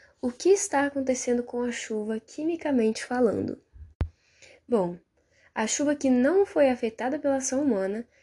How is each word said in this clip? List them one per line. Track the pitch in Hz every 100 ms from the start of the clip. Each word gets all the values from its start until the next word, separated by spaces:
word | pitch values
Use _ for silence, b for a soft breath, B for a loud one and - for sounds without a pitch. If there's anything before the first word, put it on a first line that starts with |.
| b b
O | 247
que | - 339
está | 392 - 277 285
acontecendo | 277 262 254 - 240
com | 240 240
a | 247
chuva, | 233 - 220 214 220
quimicamente | - - 311 330 302 262 220 220
falando? | - 247 233 101 98 - _ - - - - b b b b b -
Bom, | 233 175 175 _ _ b b b
a | b 220
chuva | - 294 294
que | 269
não | 247 262 370 392
foi | 320 277
afetada | 247 226 - 240 294
pela | 294 269
ação | 262 262
humana | 294 208 190 208 240 b